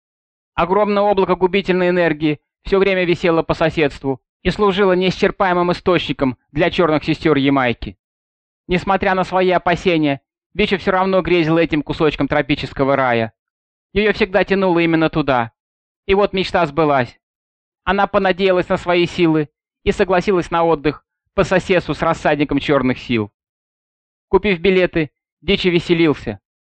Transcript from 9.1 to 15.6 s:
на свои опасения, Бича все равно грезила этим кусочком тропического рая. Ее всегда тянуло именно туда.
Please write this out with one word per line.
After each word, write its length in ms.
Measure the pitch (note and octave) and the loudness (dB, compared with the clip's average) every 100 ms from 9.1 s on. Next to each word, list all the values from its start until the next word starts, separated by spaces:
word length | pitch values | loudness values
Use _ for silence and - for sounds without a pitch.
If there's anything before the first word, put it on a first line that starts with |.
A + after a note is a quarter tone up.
| F#3+ | -2
на 80 | |
свои 260 | F3+ F#3 F#3 | 0 0 2
опасения, 720 | F3 F3+ E3+ F#3+ D#3+ D3+ C#3 _ _ _ | 0 0 0 0 0 0 -2 _ _ _
Бича 240 | E3+ G#3 G3 | -4 -2 0
все 140 | G#3 | 0
равно 300 | F#3 F#3+ F#3+ | 0 0 0
грезила 380 | F3 F3+ D#3 E3 | 2 0 2 2
этим 220 | E3 D#3 | 0 -2
кусочком 440 | - C#3+ D#3 - C#3 | -4 -2 -2 0 -2
тропического 680 | D3 C#3 D3 C3+ - C3+ C#3 | -2 -2 -4 -6 -2 0 2
рая. 380 | B2+ A#2 A2 - _ _ _ _ _ | 2 0 -2 -8 _ _ _ _ _
Ее 200 | G3 G#3+ | -2 0
всегда 300 | G3 G3+ G3 | 0 0 0
тянуло 360 | F#3 G3 F#3+ E3+ | 0 0 2 2
именно 300 | E3+ D#3+ D#3+ | 2 2 0
туда. 420 | D#3+ C#3 B2+ A2+ - | 0 0 0 -2 -8